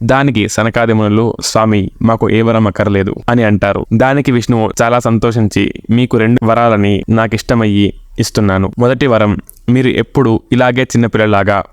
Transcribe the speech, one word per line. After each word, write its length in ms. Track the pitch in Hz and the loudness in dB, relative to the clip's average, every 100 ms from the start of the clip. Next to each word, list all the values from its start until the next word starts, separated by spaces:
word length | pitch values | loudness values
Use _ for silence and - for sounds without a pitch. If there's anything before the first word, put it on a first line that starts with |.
దానికి 460 | 113 131 143 110 98 | -2 0 0 0 -2
సనకాది 440 | - 113 120 113 | -2 -2 -2 0
మునులు, 440 | 110 107 104 113 - | 0 2 0 0 -4
"స్వామి, 500 | - 113 110 107 95 - | -4 0 0 0 -2 -2
మాకు 280 | 110 113 107 | -2 0 0
ఏ 120 | 107 | 0
వరం 260 | 113 113 104 | 0 2 0
అక్కర్లేదు" 480 | - 104 101 95 - - | 0 0 0 -2 -4 -2
అని 140 | 120 | 0
అంటారు. 420 | 110 104 101 98 - | 2 0 0 -2 -2
దానికి 380 | 113 131 143 139 | 0 2 0 0
విష్ణువు 400 | 120 110 117 110 - | -2 0 -2 -2 -2
చాలా 180 | 117 123 | 0 0
సంతోషించి, 720 | 120 113 120 113 104 - 101 - - | 0 0 0 0 0 0 -2 -6 -2
"మీకు 280 | 117 123 120 | 0 2 0
రెండు 280 | 110 123 113 | 2 2 2
వరాలని 580 | 113 120 107 101 101 - | 2 2 2 2 0 0
నాకిష్టమయ్యి 840 | 110 110 110 - 120 110 101 101 - - - | 0 0 -4 -2 0 0 0 0 -2 -14 -6
ఇస్తున్నాను. 520 | 113 - 104 95 95 - | -4 -2 0 0 -2 -2
మొదటి 280 | 123 131 139 | -2 0 0
వరం, 300 | 110 104 98 - - - | 2 0 -2 -8 -10 -2
మీరు 180 | 123 127 | 0 2
ఎప్పుడు 540 | - 113 143 120 110 - | 0 -2 0 2 0 0
ఇలాగే 320 | 123 123 123 | 0 2 0
చిన్నపిల్లలాగా 800 | 127 117 117 110 107 101 98 101 - | -2 0 0 0 2 2 0 -2 -4